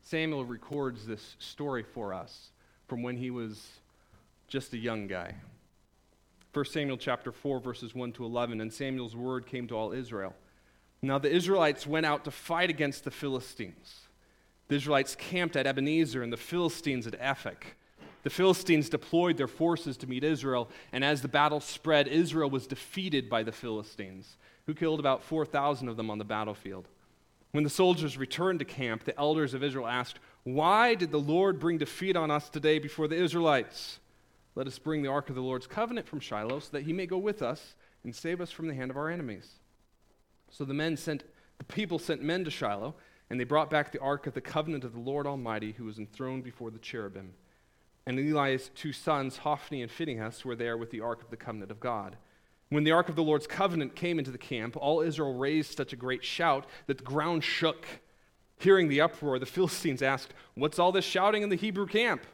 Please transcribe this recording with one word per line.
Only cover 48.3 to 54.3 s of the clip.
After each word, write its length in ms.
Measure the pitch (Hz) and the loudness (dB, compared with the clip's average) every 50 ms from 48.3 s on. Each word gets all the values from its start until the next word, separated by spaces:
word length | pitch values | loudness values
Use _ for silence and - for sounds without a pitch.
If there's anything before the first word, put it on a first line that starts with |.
| 156 151 143 135 131 131 131 - - | 2 2 2 2 2 0 -2 -8 -14
two 180 | - - 156 131 | -10 -8 -8 -8
sons, 440 | - - - 156 143 135 131 127 - | -4 0 0 2 2 0 -2 -6 -4
Hophni 440 | - 151 151 143 - - 151 135 | -2 -2 -2 -2 -2 -8 -8 -6
and 100 | 120 113 | -6 -8
Phinehas, 540 | - - 170 151 131 113 110 110 113 - - | -6 -6 -6 -4 -4 -4 -6 -6 -8 -8 -8
were 100 | 131 120 | -8 -4
there 220 | 113 117 117 117 117 | -2 -2 -2 -2 -4
with 140 | 117 113 | -4 -6
the 100 | 120 113 | -8 -6
ark 200 | 107 120 117 113 | -4 -4 -4 -6
of 80 | 113 - | -8 -16
the 80 | 120 113 | -14 -12
covenant 340 | - - 113 107 98 95 | -10 -10 -8 -8 -8 -10
of 80 | 113 110 | -12 -6
God. 380 | - 127 120 107 98 95 98 - - _ _ _ _ _ _ _ _ _ | -4 -2 -2 -2 -4 -8 -12 -16 -20 _ _ _ _ _ _ _ _ _
When 140 | 143 151 151 | 2 4 6
the 80 | 156 | 8
ark 160 | 160 170 175 - | 6 6 6 4
of 60 | 160 | 2
the 80 | 156 165 | 2 4
Lord's 240 | 156 151 147 151 - | 4 4 2 2 -2
covenant 480 | - - 196 196 175 165 147 127 - | -2 2 2 2 2 0 -2 -2 -4
came 240 | - - 175 175 165 | -4 -2 0 0 0
into 120 | 139 131 | -2 -4